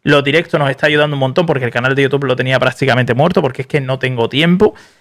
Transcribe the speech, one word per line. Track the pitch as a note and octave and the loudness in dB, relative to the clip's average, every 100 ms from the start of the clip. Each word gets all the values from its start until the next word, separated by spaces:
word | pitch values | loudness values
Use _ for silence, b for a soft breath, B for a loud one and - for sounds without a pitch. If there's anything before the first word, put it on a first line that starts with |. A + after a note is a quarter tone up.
lo | D3 C#3+ | 0 2
directo | C#3 D#3 F3 D#3+ | 2 0 0 -2
nos | C#3 | -2
está | C3 D3+ | 0 0
ayudando | D3+ D3+ C#3+ | 2 0 0
un | |
montón, | C3 C3 E3+ | -2 0 0
porque | C3+ B2 | -2 -2
el | |
canal | A#2+ B2+ C3+ | -2 -2 0
de | |
YouTube | C3+ C#3 B2+ | 0 0 -2
lo | B2+ | -2
tenía | C3 C3 | 0 0
prácticamente | B2+ - C3 B2 B2 | 0 0 0 2 2
muerto, | A#2+ E3 F#3 | 2 2 2
porque | C#3 - | -2 -4
es | B2+ | -4
que | D3+ | -4
no | C3 C3 | -4 -4
tengo | C3 B2 A2+ | -4 -2 -2
tiempo. | C3 E3 F3+ G#3+ - b b | 0 2 4 2 -2 b b